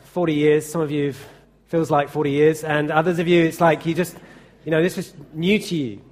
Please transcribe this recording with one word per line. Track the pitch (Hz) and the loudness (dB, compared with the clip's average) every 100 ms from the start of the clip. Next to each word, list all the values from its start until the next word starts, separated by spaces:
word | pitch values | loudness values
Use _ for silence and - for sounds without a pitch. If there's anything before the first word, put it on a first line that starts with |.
| - | -10
forty | 180 165 147 | -4 -2 2
years. | 151 151 151 | 2 2 0
Some | 170 | -4
of | 151 | -4
you | 147 143 123 - - _ _ _ | -2 -4 -6 -16 -20 _ _ _
feels | 165 151 | -4 0
like | 147 143 | 0 0
forty | 151 147 | -2 -2
years, | 143 151 156 | 4 2 2
and | 156 151 151 | -2 -2 0
others | 156 165 170 | 0 0 0
of | 175 | 2
you, | 175 | 4
it's | 165 160 | 2 2
like | 170 151 165 | 2 2 -2
you | |
just, | 160 170 - - - - _ | -2 -4 -8 -20 -20 -20 _
you | 156 | -2
know, | 160 | 0
this | 175 190 | 0 -2
is | - - - | -10 -16 -14
new | 156 175 214 | -4 0 0
to | - 170 | 0 -6
you. | 123 98 - | -6 -10 -20